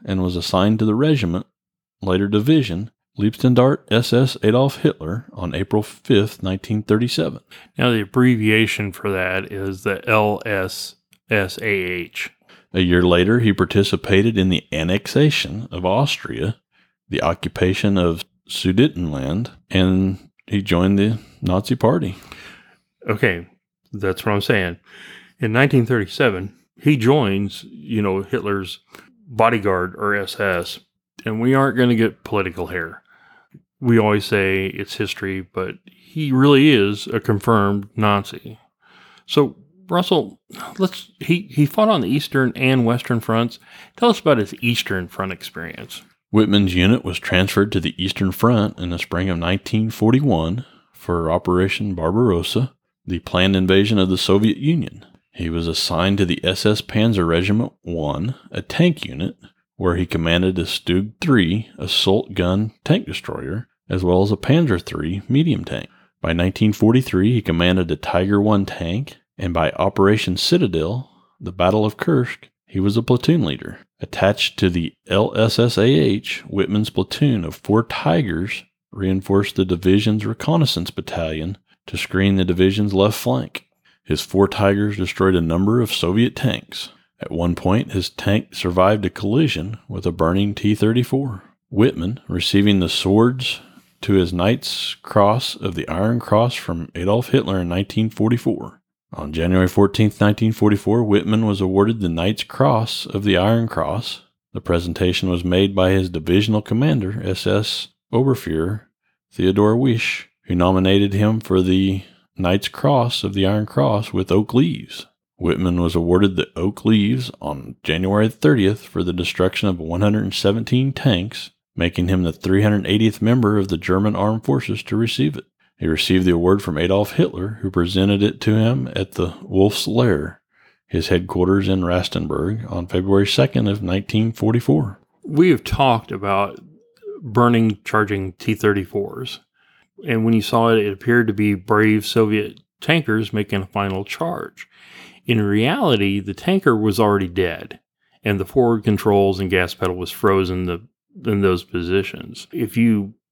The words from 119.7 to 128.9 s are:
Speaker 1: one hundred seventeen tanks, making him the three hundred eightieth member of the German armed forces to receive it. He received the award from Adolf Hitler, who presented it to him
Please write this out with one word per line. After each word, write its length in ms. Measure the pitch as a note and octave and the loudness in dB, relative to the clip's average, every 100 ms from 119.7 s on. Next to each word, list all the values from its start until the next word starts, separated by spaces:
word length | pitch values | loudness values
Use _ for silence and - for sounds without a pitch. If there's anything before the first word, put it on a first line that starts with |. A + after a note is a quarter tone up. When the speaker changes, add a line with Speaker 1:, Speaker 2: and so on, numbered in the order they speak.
| F2+ | -2
Speaker 1:
one 220 | D#2+ F2 | -4 0
hundred 320 | G#2 G#2+ G2 | 2 2 -2
seventeen 600 | - G2 A2 A2 B2+ C3+ | 0 0 0 0 0 0
tanks, 560 | - C3+ F#2 G#2 - - _ _ - | -2 0 0 -2 -10 -16 _ _ -4
making 320 | E2+ - F2+ | -2 -2 0
him 140 | F#2 | 0
the 100 | E2+ | 0
three 300 | - - F#2+ | -2 0 2
hundred 240 | G#2+ G#2 - | 4 2 0
eightieth 340 | G#2 A2 - | 2 2 2
member 380 | G#2+ B2+ G#2+ G#2 | 2 4 4 2
of 100 | F#2+ | 0
the 80 | E2+ | -2
German 400 | - F#2 G#2+ G#2 | 0 2 2 0
armed 280 | G#2 A2 | -2 -2
forces 380 | - C#3 - G#2 | 0 -2 -2 -8
to 120 | - G#2 | -4 -2
receive 400 | A#2 - D3 - | -2 0 -2 -4
it. 80 | - _ _ _ | -14 _ _ _
He 100 | E2 | -2
received 380 | D#2 - F#2 F#2 | -2 2 2 4
the 60 | |
award 300 | E2+ F2 G2+ | 4 4 2
from 160 | F#2 D2+ | 0 -2
Adolf 360 | F2 G2 G#2 | 0 0 0
Hitler, 440 | - F2+ - F#2+ A2 | 0 -2 -2 -8 -6
who 100 | F#2+ | -4
presented 520 | F2 F2 F#2 G2 G2+ | -2 0 2 2 2
it 180 | G2+ - | 0 0
to 120 | - | 0
him 340 | G#2+ A2 C3 B2+ | 2 2 0 -4